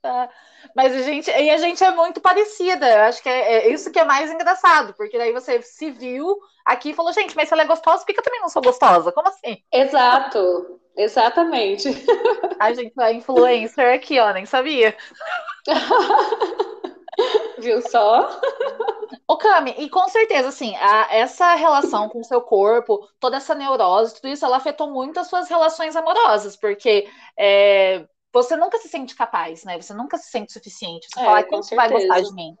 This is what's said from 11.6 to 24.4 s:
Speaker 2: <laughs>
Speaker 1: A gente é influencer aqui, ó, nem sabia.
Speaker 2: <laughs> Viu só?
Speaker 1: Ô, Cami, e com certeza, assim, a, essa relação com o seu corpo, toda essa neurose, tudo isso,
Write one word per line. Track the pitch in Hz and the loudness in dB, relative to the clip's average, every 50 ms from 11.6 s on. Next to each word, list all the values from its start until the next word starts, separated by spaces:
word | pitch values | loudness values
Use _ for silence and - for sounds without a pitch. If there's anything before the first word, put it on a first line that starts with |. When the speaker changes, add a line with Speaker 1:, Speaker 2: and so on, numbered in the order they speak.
| 214 190 196 208 - 277 | -2 -2 -4 -4 -4 -6
Speaker 2:
<laughs> | 233 - - - 440 - - 480 440 - - - - - | -6 -2 0 0 0 2 2 -2 -2 -2 -4 -8 -4 -2
Speaker 1:
A | 208 220 | -2 -2
gente | 240 247 240 220 _ 269 | 0 -2 -8 -12 _ -2
é | 240 220 | 0 0
influencer | 233 233 240 - 262 240 240 247 240 226 220 226 _ - 254 247 254 | 0 -2 -6 0 2 4 4 4 4 0 -2 -6 _ 2 2 4 2
aqui, | 262 254 - 311 247 | 2 -2 -2 0 2
ó, | 220 214 | 2 2
nem | 196 185 190 | 0 -4 -6
sabia. | - - 285 254 302 302 254 226 220 214 - - - - - 640 659 719 719 622 640 - - _ | -4 -2 -2 -2 -2 0 2 2 2 0 -4 -20 -20 -20 -16 -12 -10 -10 -10 -10 -12 -16 -12 _
Speaker 2:
<laughs> | - - - - - 440 440 381 - - - - - 440 - 466 349 - - - - - - - - - - _ - - - 480 508 - 427 - - - - | -2 -2 -2 0 0 0 0 2 2 2 2 2 0 -2 -4 -4 -6 -4 -6 -8 -8 -8 -14 -16 -16 -16 -16 _ -10 -4 -2 -2 0 0 -2 -2 -2 -12 -8
Viu | 226 240 220 240 | -4 -2 -2 -2
só? | 233 - - 233 208 208 226 254 - - - - - 554 539 - 523 554 - - 349 - 453 453 427 440 - - _ - | -2 0 0 2 4 4 4 4 2 0 -6 -6 -6 -6 -4 -6 -8 -8 -6 -6 -6 -6 -6 -8 -12 -16 -16 -16 _ -2
Speaker 1:
Ô, | 320 | -2
Cami, | 330 - 440 392 330 285 254 - - | 2 4 4 4 4 2 -2 -8 -10
e | 294 285 | -12 -4
com | - 370 359 381 | -2 -2 -2 0
certeza, | 370 453 440 440 427 277 254 262 | 2 0 0 2 2 -2 -2 -2
assim, | 277 - 277 226 190 | -6 -8 -12 -10 -8
a, | - 233 202 208 220 220 - - | 0 2 2 4 4 2 2 0
essa | 220 233 262 - - 359 349 339 | 0 0 0 0 0 2 2 4
relação | 311 311 330 294 277 - 269 - 208 214 220 | 4 4 2 2 2 0 0 -4 -4 -6 -6
com | - 233 | -8 -14
o | 226 | -10
seu | - 262 240 | -2 -2 -2
corpo, | 247 - 226 196 196 208 233 240 233 - 214 208 202 _ _ _ | 0 2 2 2 4 4 2 2 2 0 -4 -4 -4 _ _ _
toda | - - 240 | -4 -4 -4
essa | 277 294 - 320 | -4 -6 -6 -6
neurose, | 294 277 269 269 247 208 180 185 208 226 226 - | -4 -2 -4 0 0 2 2 2 2 0 0 -4
tudo | - - 269 | -12 -12 -12
isso, | 277 285 | -8 -4